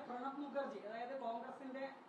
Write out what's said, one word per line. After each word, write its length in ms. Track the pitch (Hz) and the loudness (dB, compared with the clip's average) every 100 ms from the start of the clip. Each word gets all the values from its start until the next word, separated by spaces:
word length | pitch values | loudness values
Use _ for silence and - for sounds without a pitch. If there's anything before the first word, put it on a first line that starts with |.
| - | 0
പ്രണബ് 340 | 247 262 269 | 0 0 0
മുഖർജി, 460 | 285 254 262 208 196 | 0 2 2 2 -2
അതായത് 340 | 226 240 269 | -2 0 2
കോൺഗ്രസിന്റെ 680 | 240 240 254 262 269 262 269 - | 2 2 0 -4 -2 0 -2 -4